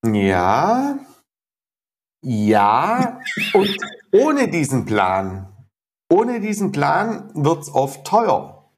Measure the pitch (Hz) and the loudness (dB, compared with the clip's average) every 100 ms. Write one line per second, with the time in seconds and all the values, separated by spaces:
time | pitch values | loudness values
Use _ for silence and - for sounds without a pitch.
0 | 117 107 98 92 90 113 175 240 277 277 | 0 2 2 2 2 2 2 0 -2 -6
1 | - - _ _ _ _ _ _ _ _ | -12 -20 _ _ _ _ _ _ _ _
2 | _ _ 135 113 104 107 101 113 175 240 | _ _ -4 0 2 4 4 2 2 0
3 | 254 - - - - - - - - - | -2 -4 -10 -6 0 0 0 -4 -12 -16
4 | _ 196 285 285 226 165 139 131 101 104 | _ 2 4 2 0 0 0 -2 0 0
5 | 92 95 95 95 98 - - _ _ _ | 2 0 -2 -8 -14 -20 -20 _ _ _
6 | _ 175 233 240 208 208 196 143 143 165 | _ 2 2 -2 -4 -4 -4 -2 0 0
7 | 220 220 - 156 143 165 - - 139 - | -2 -6 -10 -2 0 0 -2 -2 -2 -6
8 | - 208 220 113 - - _ | 0 0 2 -2 -4 -20 _